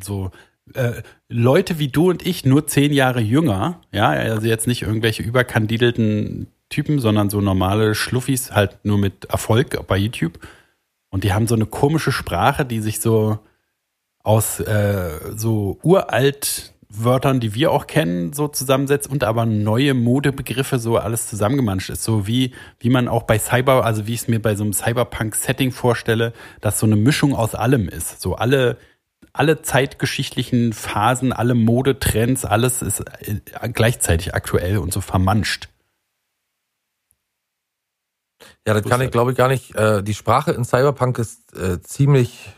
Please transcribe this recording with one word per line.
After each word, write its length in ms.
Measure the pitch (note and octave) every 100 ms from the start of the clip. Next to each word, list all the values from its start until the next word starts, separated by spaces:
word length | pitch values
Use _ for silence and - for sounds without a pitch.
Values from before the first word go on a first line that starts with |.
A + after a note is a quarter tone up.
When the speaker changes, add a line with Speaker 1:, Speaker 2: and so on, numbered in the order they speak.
Speaker 1:
so, 260 | F#2+ G2+ F#2 - _ _ -
äh, 280 | - A#2+ A2+ - _ -
Leute 480 | A#2 A#2+ D#3 G3 E3
wie 100 | D3
du 220 | C#3+ F3+
und 140 | E3+ -
ich, 180 | -
nur 220 | C3+ C3+ D3+
zehn 260 | - D3
Jahre 280 | C#3+ C3 B2
jünger, 600 | G#2+ C3 E3 F#2+ C3+ F3 _
ja, 200 | G2 A#2+
also 360 | C#3+ A#2+ A2 A2+
jetzt 200 | A2+ -
nicht 160 | A#2+
irgendwelche 400 | - A2 A2+ A2
überkandidelten 1300 | - B2+ B2 A#2+ G#2+ A2+ A#2+ A#2+ A2 G#2+ - - - _ -
Typen, 300 | - D3 D3
sondern 300 | A2+ G#2+ G2+
so 100 | G#2
normale 540 | G2+ F#2+ F#2 G#2+ G#2+
Schluffis, 580 | G#2+ - B2 B2 C3 -
halt 320 | - G2 -
nur 140 | G#2 G#2
mit 260 | G2 -
Erfolg 600 | - F#2+ - A2 - - -
bei 100 | F#2+
YouTube. 420 | G#2 - E3 - - - _ _ _ _ _
Und 160 | F#2+
die 80 | G2
haben 140 | G2 A2+
so 80 |
eine 120 | A2+ G#2+
komische 460 | - C#3+ D#3+ C#3+
Sprache, 540 | C3 - F2 A2+ C#3+ C3+
die 140 | A2+
sich 200 | G#2+ G#2+
so 380 | A#2 A2 G#2+ G#2+ _ _ _ _ _ _ _ _
aus, 380 | - A2 G#2+ -
äh, 580 | - G#2 G2+ G2+ F2+ D#2 -
so 440 | G#2 A2+ A2 G2 -
uralt 840 | D#3 F#3 - A#2 C#3 C#3 - - - _ _
Wörtern, 460 | G#2 A#2 B2+ C#3 C3
die 140 | A#2
wir 160 | G#2 D#3
auch 140 | C#3+ -
kennen, 480 | D#3 E3 F3+ E3+
so 140 | C#3+ D3
zusammensetzt 600 | - C3 C3 C#3 C#3+ -
und 160 | C#3+
aber 220 | G#2 A2+ A2+
neue 480 | G#2+ G#2+ A2 C#3+
Modebegriffe, 840 | C3 A#2+ C3 C#3+ C3 B2+ A#2 C3+ C3
so 200 | A2+ A2+
alles 280 | G#2 A2+ -
zusammengemanscht 600 | G2+ G#2 C#3 A#2+ F#2+ -
ist. 160 | -
So 220 | - A2 G2
wie, 260 | B2 B2+ - - _
wie 100 | A#2
man 180 | C3 A#2+
auch 140 | A#2
bei 160 | - A2
Cyber-, 440 | - A#2+ B2+ C3
also 220 | A2+ G#2+ G#2
wie 60 |
ich 80 | A#2
es 80 | -
mir 120 | A2+
bei 120 | A2
so 80 | G2+
einem 120 | G#2+
Cyberpunk-Setting 960 | G2 A#2+ A#2 A#2 - A2 - - - C3
vorstelle, 640 | A#2 B2 A2+ - A2+ A#2 - - -
dass 180 | G#2+ -
so 60 | A2+
eine 100 | G#2+
Mischung 380 | A2+ D#3 C#3+
aus 200 | A#2+ A2+
allem 340 | - A#2 C3+ F2+
ist. 320 | E2 - -
So 140 | F#2+
alle, 420 | - A2 C3+ B2 - _ _ _ _ -
alle 300 | - D3 D#3
zeitgeschichtlichen 1120 | - C3+ C#3 - C3 - C#3 - B2+ B2 A#2+
Phasen, 580 | A2 - G#2+ A2 B2+ C3
alle 220 | - A2+
Modetrends, 880 | A#2+ A2 A#2+ C3+ C3 - G#2+ A#2 C3
alles 380 | - G#2+ B2+ -
ist, 180 | - -
äh, 400 | - - - G#2+ - - -
gleichzeitig 640 | A2 A2+ B2 - E2 -
aktuell 420 | - - - F2 G#2
und 160 | F2+
so 80 | G2+
vermanscht. 720 | - F#2 F#2+ G#2+ F2+ - - _ _ _ _ _ _ _ _ _ _ _ _ _ _ _ _ _ _ _ _ _ _ _ _ _ _ _ - _ -
Speaker 2:
Ja, 80 |
das 80 | G#2+
Speaker 1:
So 40 | G2+
Speaker 2:
kann 100 | A#2+
Speaker 1:
ist 60 | B2+
Speaker 2:
ich, 40 |
Speaker 1:
das. 20 |
Speaker 2:
glaub 180 | A#2 B2
ich, 60 | B2
gar 120 | B2+
nicht. 260 | C3 -
Äh, 280 | - G#2+ G#2
die 120 | G#2
Sprache 380 | G#2 - B2 D3+
in 120 | A2+
Cyberpunk 540 | B2 B2 C#3 C3+ B2+ A#2+
ist, 360 | A2+ - _ -
äh, 240 | F#2 F2+
ziemlich 720 | - - C#3 C#3 A#2+ - -